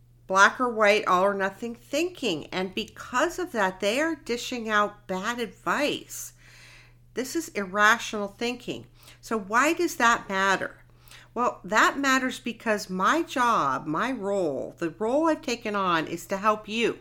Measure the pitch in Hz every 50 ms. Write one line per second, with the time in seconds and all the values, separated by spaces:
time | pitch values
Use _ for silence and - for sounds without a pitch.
0 | _ _ _ _ - - 185 190 196 220 220 - 254 247 226 214 214 202 208 208
1 | - - 185 180 185 202 202 196 190 196 196 - 240 233 233 - - - - 285
2 | 339 359 359 - - 226 170 143 - - - 185 190 190 185 226 214 - - -
3 | - - 247 254 302 339 339 - 359 349 - 226 - 190 - - - 202 220 269
4 | 311 330 320 302 - - 240 240 - - 254 240 220 226 220 208 208 202 196 -
5 | - - 190 185 190 226 240 247 233 190 - - - - 190 233 294 269 156 -
6 | - - - - - - - _ - - - - - - - - - - - _
7 | - - - 208 262 262 - 339 320 - - 208 202 185 180 208 208 208 233 226
8 | - - - 214 202 196 - - 233 240 247 240 - - 135 110 117 - - -
9 | - - - - - - 233 226 196 190 220 240 269 311 339 349 349 330 - -
10 | 247 233 233 226 - - 196 190 190 196 190 180 - - - - - - - -
11 | - - - - - - - 226 247 - - - - 180 208 226 294 359 - 269
12 | 277 269 262 262 254 254 - - - 240 226 - - 233 214 202 208 - 185 185
13 | 190 214 262 320 330 - - 269 247 240 220 185 151 139 131 135 147 156 151 170
14 | 208 247 269 220 190 196 202 196 180 156 135 120 113 - - - 170 165 160 -
15 | 214 220 254 294 320 330 311 311 - - 240 233 - 220 208 202 190 180 170 160
16 | 156 - 170 170 - - 196 190 196 220 214 214 214 - 214 233 233 180 - -